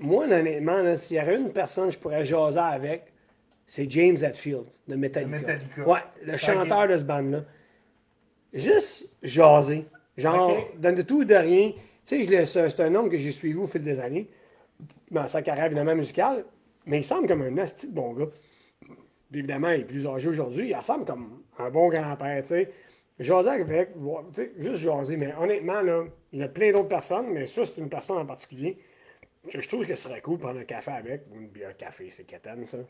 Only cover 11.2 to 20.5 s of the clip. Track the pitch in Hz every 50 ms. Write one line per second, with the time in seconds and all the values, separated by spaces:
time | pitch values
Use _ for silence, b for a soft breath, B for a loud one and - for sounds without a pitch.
11.2 | 262 202 208 190 160 165 175 190 208 214 208 B B B B B B - 269 285
12.2 | 220 175 196 180 160 143 - 180 165 156 - - 165 160 175 208 233 190 170 151
13.2 | 139 147 135 - - 156 156 175 202 - - 170 147 151 143 131 143 123 139 180
14.2 | 214 - b b b b b b b b b _ 151 - _ _ _ - 165 156
15.2 | 143 - - 160 139 165 147 139 160 165 147 147 147 160 160 165 143 - - 170
16.2 | 196 262 269 233 190 - _ _ _ _ _ _ - - 147 151 139 - - 381
17.2 | 302 - 175 151 135 127 131 156 196 - - - - 294 196 139 127 120 117 127
18.2 | 151 151 b b b b b b b b b _ - - - - _ _ _ _
19.2 | _ _ 139 147 139 139 139 139 156 170 170 147 - - 139 139 139 143 135 131
20.2 | 131 165 160 151 139 123